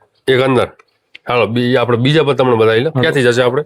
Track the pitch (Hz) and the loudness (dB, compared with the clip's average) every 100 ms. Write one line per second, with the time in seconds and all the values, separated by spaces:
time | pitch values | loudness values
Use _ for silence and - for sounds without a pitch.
0 | _ _ - 131 135 123 95 - _ _ | _ _ -2 0 0 0 -2 -6 _ _
1 | _ - - 120 104 120 123 127 117 117 | _ -16 -6 -2 -2 -2 -2 0 0 0
2 | 135 156 139 127 127 117 110 113 147 139 | 0 0 0 0 0 2 2 0 0 -2
3 | 160 143 120 120 123 131 | -2 0 0 2 0 -2